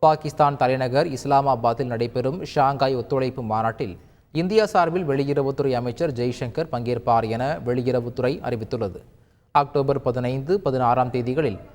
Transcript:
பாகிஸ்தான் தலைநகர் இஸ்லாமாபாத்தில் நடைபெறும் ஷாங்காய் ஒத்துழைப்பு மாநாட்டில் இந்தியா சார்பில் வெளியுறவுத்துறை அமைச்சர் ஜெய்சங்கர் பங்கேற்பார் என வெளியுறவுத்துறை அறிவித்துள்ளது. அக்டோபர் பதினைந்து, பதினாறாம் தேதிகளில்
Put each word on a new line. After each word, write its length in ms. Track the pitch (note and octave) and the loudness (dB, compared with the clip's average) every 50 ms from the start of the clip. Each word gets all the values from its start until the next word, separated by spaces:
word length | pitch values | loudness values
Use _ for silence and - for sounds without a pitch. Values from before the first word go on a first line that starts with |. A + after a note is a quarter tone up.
| - | 6
பாகிஸ்தான் 540 | D#3 D#3 D3+ - D#3 - - D#3 C#3+ C#3+ C#3 C3+ | 4 4 4 -2 -8 0 2 2 2 4 2 2
தலைநகர் 460 | B2 C3 C3 C3 B2+ A#2+ C#3 D#3 - C3+ | 2 2 2 0 0 2 0 0 0 -2
இஸ்லாமாபாத்தில் 720 | B2+ - C#3 C#3 C#3 C#3 C#3 C3 A#2+ A#2 A#2+ A#2 - C#3 B2 A#2+ | -6 -2 2 2 2 4 4 0 2 2 0 0 0 -2 -4 -2
நடைபெறும் 440 | A2+ A#2+ A#2 - B2+ B2 C3 C#3+ F#3 G#3 - - | -2 -2 -2 -2 -2 -2 -2 -2 -4 -8 -6 0
ஷாங்காய் 420 | D#3 C#3 C3 C#3+ C3+ C3+ C3+ C3+ B2 | 2 2 2 2 2 0 0 0 -2
ஒத்துழைப்பு 420 | A2+ - D3 C3+ C3 B2+ B2+ - B2 | -2 -2 -2 0 0 -2 -4 -6 -6
மாநாட்டில் 520 | A2 G#2+ A2 A2+ A2+ A2+ - C#3+ G#2 F2 E2 - - - _ _ _ _ D3+ | -4 -2 0 0 -2 -2 -2 -6 -8 -8 -12 -16 -20 -20 _ _ _ _ -2
இந்தியா 240 | E3+ F#3 G#3 A3 G#3+ G#3 G#3+ | -2 2 4 4 4 4 4
சார்பில் 340 | G3 F3 E3 D#3+ F#3 F#3 D3 | 4 4 4 2 -2 0 0
வெளியுறவுத்துறை 640 | C#3 C3+ C#3+ C#3 C#3+ C#3 C#3 C3+ C#3 - C#3+ C#3 B2+ B2 | 0 0 2 2 2 0 0 0 0 0 0 0 0 0
அமைச்சர் 340 | A#2+ B2 A#2 - E3 E3 C#3 A#2+ | -2 -4 -4 -2 -2 -2 -2 0
ஜெய்சங்கர் 520 | A#2+ B2 B2 - C3+ B2 A2+ - E3 D#3+ - | -2 -2 -2 -4 -6 -6 -4 -4 -6 -4 -4
பங்கேற்பார் 560 | A#2+ A#2+ A2+ B2 B2 - B2 A#2 A2+ A2+ A2 A2 | -6 -2 -2 -2 -2 0 2 2 2 2 0 -2
என 100 | A#2 B2 C#3 D#3 E3+ B2+ | -2 -2 -2 -4 -4 -2
வெளியுறவுத்துறை 680 | A#2+ B2 B2+ B2 B2 B2+ B2+ A#2 A#2+ A#2 - B2 B2 C#3+ - - B2 | -2 -2 0 0 0 0 0 0 -2 -6 -2 -2 -2 -2 -2 -4 -4
அறிவித்துள்ளது. 520 | A#2+ A2+ A2 G#2 - A#2+ A2 G2 E2+ - - - _ - _ _ _ _ _ _ _ C#3+ | -4 -4 -4 -6 -4 -4 -4 -4 -6 -10 -18 -20 _ -20 _ _ _ _ _ _ _ 0
அக்டோபர் 400 | C#3+ C#3+ - C#3+ C#3 C3+ C#3 C3+ C3+ C3 | 0 2 0 0 2 2 0 0 0 -2
பதினைந்து, 520 | A#2+ B2 B2 B2 C3 C3+ C3+ C#3 F#3 G3+ G3 | -2 0 -2 -2 -2 -4 -2 0 0 0 0
பதினாறாம் 460 | C#3+ B2 C3 B2+ A#2+ A#2+ B2+ B2+ B2+ A#2+ | 0 0 2 4 4 4 4 2 2 0
தேதிகளில் 440 | B2+ A#2+ A#2+ B2+ C#3+ D#3+ C3 G2+ E2+ - - - | -2 -2 0 0 0 0 0 -2 -4 -10 -16 -20